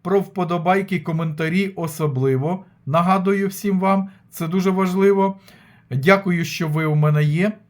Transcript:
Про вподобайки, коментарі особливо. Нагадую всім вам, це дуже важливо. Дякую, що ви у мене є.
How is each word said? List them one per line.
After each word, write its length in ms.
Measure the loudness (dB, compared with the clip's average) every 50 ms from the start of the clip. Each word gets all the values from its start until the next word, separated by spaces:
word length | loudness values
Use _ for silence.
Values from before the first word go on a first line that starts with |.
Про 180 | _ 2 0 0
вподобайки, 800 | 0 0 -4 -4 -2 -2 -2 -2 0 0 0 0 0 -2 -4 -4
коментарі 720 | -2 -4 -4 -2 -2 -4 -4 -4 -4 0 0 0 0 -2 -4
особливо. 880 | -6 -6 -6 -4 -2 -4 -2 0 0 0 0 0 0 0 -2 -4 -4 -8 -18 _ _ _
Нагадую 640 | -2 0 0 2 2 2 2 2 0 0 0 -2
всім 320 | -4 -6 -4 -2 -2 0 0
вам, 300 | 2 2 0 0 -2 -6 -12 -20 _ _
це 180 | -10 -8 -6
дуже 220 | -4 -2 0 0 0
важливо. 680 | 0 0 0 0 0 2 2 4 4 4 2 0 -2 -6 _ -20 -20 -20 -20 -20 _ _ _ _
Дякую, 540 | -6 0 4 4 4 4 4 0 -2 0 -2
що 220 | -4 -4 -4 -4
ви 180 | -2 -2 0 0
у 100 | 2 2
мене 280 | 2 4 4 4 2 2
є. 280 | 2 2 2 0 0 -2 -6 _